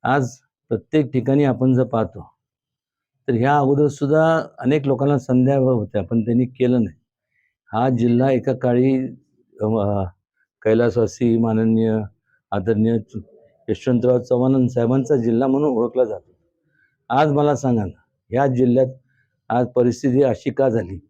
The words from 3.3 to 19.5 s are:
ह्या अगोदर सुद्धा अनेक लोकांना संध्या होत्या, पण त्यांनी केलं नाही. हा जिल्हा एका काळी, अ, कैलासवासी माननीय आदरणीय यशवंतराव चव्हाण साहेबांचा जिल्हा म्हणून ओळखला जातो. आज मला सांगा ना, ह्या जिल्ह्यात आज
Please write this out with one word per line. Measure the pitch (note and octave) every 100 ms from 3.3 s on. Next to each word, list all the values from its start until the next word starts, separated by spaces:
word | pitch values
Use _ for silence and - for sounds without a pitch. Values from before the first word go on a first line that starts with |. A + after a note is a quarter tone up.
ह्या | A#2+ B2+ D3
अगोदर | C#3 C#3+ D3+
सुद्धा | C#3+ C#3 D#3 D#3+ D#3+ B2+ -
अनेक | B2+ D3+ C#3
लोकांना | C3 C#3 C#3+
संध्या | - B2+ B2+ C#3
होत्या, | C3 B2 G2+ G#2+
पण | F#2 A#2
त्यांनी | A2 A#2
केलं | B2+ B2+ B2 B2
नाही. | G#2 - _ _ _ _ _ _ _
हा | A2 B2+
जिल्हा | B2 A#2+ A#2+ C3
एका | C3 B2+
काळी, | C3 B2+ A#2+ C3 C3 C3 - _ _ _ -
अ, | G#2+ A2 G2+ G2+ F#2 - _ _ _ _
कैलासवासी | A2 A2 A#2+ A#2+ G#2+ - A#2+ A2+
माननीय | A#2 A2 A2+ A2+ A2+ A2 G#2 _ _ _ _
आदरणीय | G2+ F#2+ G#2+ A2 A#2 G#2 - - - _ _ -
यशवंतराव | G#2+ - B2 B2 B2
चव्हाण | B2 B2 B2+ C3+ B2
साहेबांचा | B2 A#2 C3 B2+ C#3+
जिल्हा | A2+ A#2 C3+
म्हणून | C3+ D3
ओळखला | A#2+ A#2 B2
जातो. | A#2+ G2 _ _ _ _ _ _ _ _ _
आज | B2+ D#3
मला | C#3+ D3 C#3
सांगा | C3+ A#2+
ना, | G2 - _ _ _
ह्या | A#2 C#3
जिल्ह्यात | B2 B2+ A#2+ C3 - _ _ _ _
आज | _